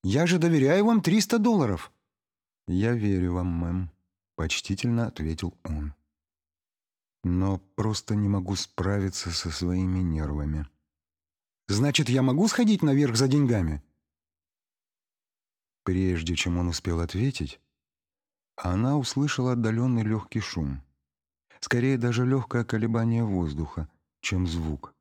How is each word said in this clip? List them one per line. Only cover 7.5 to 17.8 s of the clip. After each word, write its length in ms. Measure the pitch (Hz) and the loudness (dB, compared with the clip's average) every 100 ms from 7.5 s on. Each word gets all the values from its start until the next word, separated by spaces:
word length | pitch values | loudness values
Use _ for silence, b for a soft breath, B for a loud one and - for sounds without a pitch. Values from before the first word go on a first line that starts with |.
| 95 - - | -2 -6 -4
просто 400 | 107 104 - 104 | -2 -4 -2 -2
не 140 | 101 | 0
могу 260 | 101 92 95 | 0 -2 -6
справиться 720 | - - 92 101 95 - 92 | -6 -4 -2 0 -2 -4 -6
со 200 | 80 85 | -6 -6
своими 480 | 80 90 90 92 92 | -4 -2 0 0 0
нервами». 680 | 90 78 76 73 73 76 80 _ _ _ _ _ _ _ _ _ - | 0 -2 -2 -4 -4 -4 -6 _ _ _ _ _ _ _ _ _ -4
«Значит, 400 | 101 143 139 120 | 0 2 2 2
я 120 | 131 | 2
могу 260 | 131 135 214 | 2 2 2
сходить 340 | - 226 202 | 4 4 4
наверх 320 | 151 139 143 113 | 4 4 4 4
за 140 | 135 | 4
деньгами?» 520 | 147 135 113 82 73 - _ _ _ _ _ _ _ _ _ _ _ _ _ _ _ _ _ _ _ - | 4 4 2 0 -2 -8 _ _ _ _ _ _ _ _ _ _ _ _ _ _ _ _ _ _ _ -2
Прежде 500 | 92 95 87 80 85 | 0 2 0 -2 -2
чем 220 | 90 87 | -2 0
он 100 | 87 | -2
успел 320 | 82 - 82 | -4 -4 -4
ответить, 640 | 85 92 131 131 69 - _ _ | -2 -2 -2 -2 -8 -10 _ _